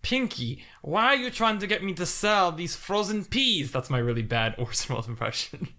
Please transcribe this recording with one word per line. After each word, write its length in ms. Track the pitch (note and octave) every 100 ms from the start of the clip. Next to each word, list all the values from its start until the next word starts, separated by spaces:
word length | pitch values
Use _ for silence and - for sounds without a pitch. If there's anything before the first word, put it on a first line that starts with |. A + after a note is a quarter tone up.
Pinky, 600 | - B3+ B3 - A#2+ C3 - -
why 260 | D3+ F3 A#3
are 80 |
you 140 | C#4 B3
trying 300 | - A3+ G#3+
to 80 | G3
get 160 | G#3
me 100 | G3
to 120 | E3
sell 460 | F3 - G#3 G#3 F3+
these 240 | D#3+ E3+
frozen 500 | - - G3+ G3+ G#3+
peas? 460 | F#3+ B3 C4+ G3+ B2
That's 180 | C3+ -
my 100 | C3
really 220 | A#2+ A#2
bad 340 | G#2+ A#2 A2+
<laughs> 40 | -
Orson 340 | A#2+ - -
Welles 120 | A#2+ A#2
impression. 640 | A2+ A2+ - - D3 E3+